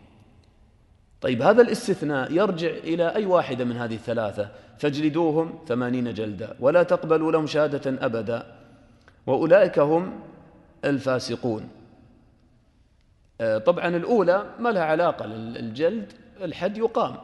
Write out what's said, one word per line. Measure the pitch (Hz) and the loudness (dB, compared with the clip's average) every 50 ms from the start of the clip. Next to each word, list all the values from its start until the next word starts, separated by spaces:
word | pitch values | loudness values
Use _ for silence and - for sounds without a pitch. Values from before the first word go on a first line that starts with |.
| - - _ - - _ _ - _ _ _ _ _ _ _ _ _ _ _ _ _ _ _ _ | -20 -20 _ -20 -20 _ _ -20 _ _ _ _ _ _ _ _ _ _ _ _ _ _ _ _
طيب، | - 135 127 113 135 | -4 -2 -2 2 4
هذا | 175 226 247 233 | 4 8 8 6
الاستثناء | - 214 - - - 185 - 156 147 147 135 127 131 147 | 6 6 -4 -2 -2 -2 -2 0 -2 -2 -2 -2 0 2
يرجع | 175 208 202 180 160 170 160 | 2 2 2 0 0 -2 -4
إلى | 147 - - 160 165 175 170 165 - | -4 -4 -4 -4 -2 0 0 0 0
أي | 220 214 | -2 0
واحدة | 190 180 165 - - 135 120 127 | 4 4 2 2 2 -2 -2 -2
من | 120 117 | -4 -2
هذه | 120 120 113 113 | -4 -4 -6 -6
الثلاثة؟ | 107 - 120 113 117 110 101 92 104 101 104 - - - - - - | -6 -4 -4 -4 -2 -2 -4 -4 -4 -6 -8 -8 -20 -20 -20 -14 -4
"فاجلدوهم | - 147 135 147 156 156 143 165 170 160 147 160 165 165 - - - - | -2 -2 -2 0 0 0 2 2 0 2 2 0 0 -2 -6 -14 -6 -4
ثمانين | 117 123 123 120 127 127 123 120 104 | -2 -2 0 -2 -2 -2 -2 -4 -4
جلدة، | 104 110 107 101 90 107 - - - | -4 -6 -6 -6 -8 -10 -12 -10 0
ولا | 120 139 165 175 170 | 2 4 4 4 4
تقبلوا | 170 185 170 - 156 160 160 160 160 160 | 4 2 -2 2 2 2 2 2 2 0
لهم | 160 156 | 0 0
شهادة | 135 151 147 151 147 143 131 - 139 131 127 - | 0 0 0 0 0 0 -4 -4 -4 -4 -2 -2
أبدا، | 131 113 113 110 110 117 117 - - - - - - - - - - - _ _ - _ _ - | -2 -2 -2 -4 -4 -4 -6 -6 -10 -18 -20 -20 -20 -20 -20 -20 -20 -20 _ _ -20 _ _ -4
وأولئك | - 131 117 147 160 180 202 196 175 - 165 | -2 0 0 4 6 6 6 6 6 4 2
هم | 143 147 160 170 185 190 - - - - - - - - - - - - - - - | 2 4 4 0 0 -2 -10 -14 -16 -18 -20 -20 -20 -20 -20 -20 -20 -20 -20 -6 -2
الفاسقون". | 143 143 131 - 131 127 123 - - - - - 123 110 110 - - - - - - - _ - - - _ _ _ _ _ _ _ _ _ _ _ _ _ _ _ _ _ _ _ _ _ _ _ _ - | 0 0 0 0 0 -2 -2 -2 -4 -8 -4 -2 -4 -4 -4 -6 -12 -18 -20 -20 -20 -20 _ -20 -20 -20 _ _ _ _ _ _ _ _ _ _ _ _ _ _ _ _ _ _ _ _ _ _ _ _ -4
آه، | 117 113 110 107 | -2 0 0 2
طبعًا | 107 170 175 170 170 170 | 2 2 0 2 0 -2
الأولى | 175 170 170 - 247 220 180 170 180 202 208 - - - | -2 -2 0 2 2 2 4 4 2 2 0 -4 -10 -4
ما | 233 240 | -2 -2
لها | 220 180 160 | 0 0 0
علاقة، | 156 156 160 175 160 - - 113 | 0 2 2 2 0 0 -2 -6
ال-، | 107 110 113 113 113 120 | -10 -8 -10 -10 -10 -10
الجلد | - 117 113 107 131 156 170 220 226 202 - - - - - - - 190 | -10 -10 -10 -6 -2 -2 -2 -2 -2 -8 -10 -16 -20 -20 -20 -16 -10 -10
الحد | 165 - - 175 196 208 214 | -10 -8 -4 -6 -6 -4 -2
يقام | 226 233 - 240 202 131 123 - | -2 -2 0 0 -2 -2 -4 -10